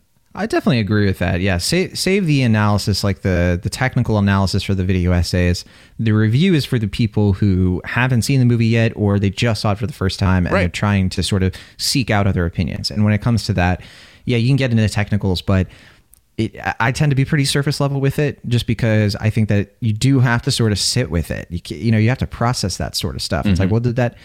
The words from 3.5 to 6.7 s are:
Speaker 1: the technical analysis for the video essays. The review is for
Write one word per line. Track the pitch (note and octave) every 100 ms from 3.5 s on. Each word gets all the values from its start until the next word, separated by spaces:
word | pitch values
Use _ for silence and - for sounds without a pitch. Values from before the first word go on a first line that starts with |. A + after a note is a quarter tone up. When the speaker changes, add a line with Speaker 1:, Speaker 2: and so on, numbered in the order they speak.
| F2
Speaker 1:
the | F#2+
technical | - B2+ C3 A#2+ G#2+
analysis | G2+ G2 G2 G2
for | -
the | F#2+ F#2
video | F#2+ F2
essays. | F2+ E2+ F2+ F2+ F2 - - - -
The | A2
review | G#2+ G#2+ B2 F#3+
is | D#3+
for | -